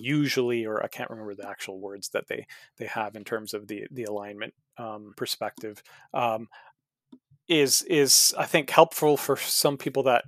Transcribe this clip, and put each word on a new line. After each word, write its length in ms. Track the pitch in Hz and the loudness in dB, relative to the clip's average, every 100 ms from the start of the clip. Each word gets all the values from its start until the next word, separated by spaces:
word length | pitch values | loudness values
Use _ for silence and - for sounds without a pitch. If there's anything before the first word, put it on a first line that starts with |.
"usually" 640 | 117 147 143 135 120 120 | -2 0 0 0 0 0
or 180 | 110 107 | -2 -2
I 60 | 107 | -4
can't 220 | - 123 | -6 -12
remember 240 | 113 107 | -12 -14
the 140 | 101 101 | -12 -14
actual 320 | 98 - 95 | -12 -12 -12
words 300 | 98 101 - | -12 -12 -8
that 180 | 113 - | -8 -6
they, 180 | - - - - - | -10 -12 -18 -20 -14
they 80 | 107 | -8
have 300 | - 107 107 | -6 -6 -8
in 80 | |
terms 280 | 101 113 107 | -8 -8 -6
of 120 | 107 104 | -10 -8
the, 200 | 104 104 | -10 -10
the 140 | 127 | -10
alignment, 500 | 107 104 101 104 113 - _ - | -8 -8 -10 -12 -12 -14 _ -14
um, 340 | 113 107 104 - | -12 -12 -14 -10
perspective, 680 | 120 - 107 - 110 101 - - _ | -8 -6 -8 -8 -12 -14 -20 -20 _
um, 340 | - 120 110 113 - - _ _ _ _ - _ _ - | -2 -2 -2 -8 -20 -20 _ _ _ _ -20 _ _ 2
is, 340 | 160 139 - | 4 6 2
is, 520 | - 151 135 - - - | 2 4 6 6 4 2
I 80 | 143 | 0
think, 240 | 165 143 | 0 4
helpful 460 | - 160 - 151 143 | 6 6 6 2 4
for 200 | - 135 | 2 -2
some 400 | - - 151 139 | 0 2 2 0
people 280 | 143 135 | -2 0
that 200 | 131 123 | 4 4